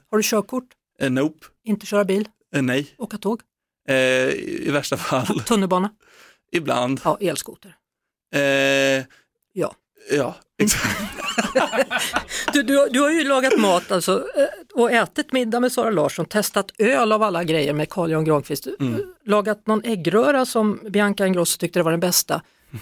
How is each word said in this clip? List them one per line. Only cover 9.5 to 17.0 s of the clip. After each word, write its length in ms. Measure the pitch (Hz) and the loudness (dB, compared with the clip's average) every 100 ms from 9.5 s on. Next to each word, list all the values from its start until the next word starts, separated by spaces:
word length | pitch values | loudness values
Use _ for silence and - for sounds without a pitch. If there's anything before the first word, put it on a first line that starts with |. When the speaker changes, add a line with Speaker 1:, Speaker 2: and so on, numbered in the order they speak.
Speaker 1:
Ja. 220 | 190 156 - _ _ - | -6 -6 -6 _ _ -2
Speaker 2:
ja, 240 | 143 123 - _ - | 0 0 -6 _ -2
exakt. 400 | 214 - - 101 208 - - - - | 0 0 -2 -4 -8 -8 -6 -4 -2
Speaker 1:
<laughs> 1000 | 254 285 226 - 240 - 240 - - - | 0 0 0 -2 -2 -4 -6 -6 -6 -2
Du, 100 | 294 | 0
du, 240 | 247 277 285 | 2 2 4
du 80 | 254 | 2
har 120 | 285 | 2
ju 120 | 330 | 2
lagat 360 | 277 262 262 339 | 2 2 2 4
mat 320 | 208 175 - | 4 2 2
alltså, 360 | 190 190 196 392 311 | -2 0 0 0 0
eh, 440 | 277 - 320 311 | 0 -2 -6 0
och 100 | 233 | 2
ätit 400 | 233 190 - 294 | 2 0 -4 -4
middag 280 | 254 226 240 | -2 0 0
med 120 | 247 | 0
Sara 180 | 254 226 | 0 0
Larsson, 360 | 180 143 - 160 | 2 0 -2 -4
testat 460 | 214 202 208 196 - | -2 -2 -2 -4 0
öl 340 | 214 269 | 2 2